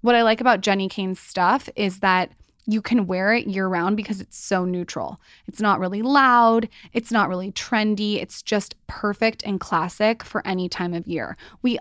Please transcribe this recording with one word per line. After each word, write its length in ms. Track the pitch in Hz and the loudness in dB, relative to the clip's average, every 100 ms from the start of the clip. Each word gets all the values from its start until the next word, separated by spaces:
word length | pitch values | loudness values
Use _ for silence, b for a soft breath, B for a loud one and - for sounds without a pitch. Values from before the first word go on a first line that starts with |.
What 140 | 233 240 | 2 4
I 80 | |
like 180 | 226 226 | 4 4
about 200 | 247 226 | 2 2
Jenni 280 | 202 196 190 | 2 0 -2
Kayne's 300 | - 190 185 | -4 -4 -4
stuff 500 | - - 180 262 - - | -6 0 2 2 -2 -4
is 240 | 202 185 | -2 0
that 320 | 196 185 180 - _ _ - | 2 2 0 -6 _ _ -4
you 120 | 214 | -2
can 260 | - 240 185 | 0 0 2
wear 260 | 185 196 | 0 2
it 140 | 233 - | 2 0
year 180 | 190 190 | -2 0
round 300 | 180 175 208 | 0 0 0
because 240 | 202 196 | -2 -8
it's 180 | - - | -8 -10
so 280 | - 190 180 | -2 0 0
neutral. 560 | 180 175 - 85 - b b - | -2 -4 -6 -8 -10 b b -14
It's 160 | - | -2
not 180 | 208 190 | 0 2
really 220 | 185 202 | 0 -2
loud. 640 | 240 285 269 240 233 226 220 B B | 2 4 6 6 6 4 0 B B
It's 220 | 240 226 | -6 0
not 160 | 233 190 | 0 0
really 240 | 180 190 | -2 -6
trendy. 680 | - - 226 214 208 214 208 | -10 -4 0 0 0 0 -2
It's 200 | - - | -4 -10
just 340 | - 208 - - - | -2 -2 -2 -10 -16
perfect 540 | - 208 202 226 220 - | -6 -4 0 0 0 -4
and 120 | 190 | -6
classic 640 | - 175 175 - 214 226 | -2 -2 -2 0 0 0
for 240 | - 208 - | -4 -6 -4
any 220 | 185 180 | -4 -4
time 260 | - 175 | -4 -4
of 140 | 170 175 | -4 -6
year. 300 | 165 107 - B B | -6 -6 -10 B B
We 180 | 254 240 | -2 2